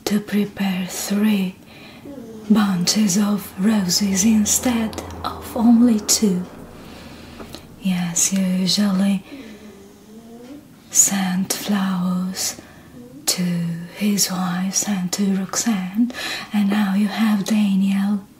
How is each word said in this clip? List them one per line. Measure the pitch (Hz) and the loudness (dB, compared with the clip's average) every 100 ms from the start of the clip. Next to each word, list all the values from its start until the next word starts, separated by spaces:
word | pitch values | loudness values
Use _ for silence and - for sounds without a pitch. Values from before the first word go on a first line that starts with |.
to | - 202 | -2 -2
prepare | - 202 202 - 196 185 185 | 0 -2 -2 -2 -2 -2 -6
three | - - 202 214 208 185 - - - - - - 269 226 220 214 | -8 -4 0 2 2 0 -6 -20 -20 -20 -18 -16 -16 -16 -16 2
bunches | 214 202 180 175 214 214 180 | 4 4 2 0 2 4 4
of | 208 208 - - | 2 0 -4 0
roses | 196 214 180 175 202 190 | 2 2 2 0 0 2
instead | 220 220 202 - 262 233 220 - - - | 4 4 4 2 0 0 -2 -6 -12 -10
of | - - - 254 | -10 -10 -8 2
only | 233 233 240 214 | 6 8 6 4
two. | - - 214 180 180 - - - - - - - - - - - - - | 2 2 2 2 -4 -14 -18 -18 -18 -18 -18 -18 -18 -18 -16 -18 -18 -6
Yes, | 190 180 175 170 - | -2 0 -2 0 0
you | 196 | 0
usually | 190 185 185 202 208 185 196 196 - - - - - - - - 208 220 226 233 247 294 - - - | 0 0 0 2 2 4 2 0 -4 -18 -18 -20 -20 -20 -20 -20 -20 -20 -20 -20 -18 -18 -20 -20 0
sent | - - 196 185 185 190 | 2 4 2 0 0 -2
flowers | - - 202 190 185 180 180 185 185 - - - - - - - 277 - | -4 0 0 0 0 0 0 -2 -4 -6 -8 -18 -20 -20 -20 -20 -8 -4
to | - 175 170 170 170 175 - | -2 0 0 -2 -4 -10 -2
his | 208 202 185 | 0 2 0
wife | 180 180 180 190 185 - | -2 -2 -2 -2 -2 -2
and | 196 180 | -2 -2
to | - 202 | 0 0
Roxanne, | 190 185 - 233 202 180 202 240 - - - - | 0 -2 -2 -2 -2 -2 0 0 -2 -8 -8 -4
and | 208 196 | 0 2
now | 208 202 | 2 2
you | 190 208 | 2 0
have | 196 220 208 | 2 2 2
Daniel. | 190 214 202 190 196 196 202 208 - | 2 2 4 4 2 2 2 -2 -4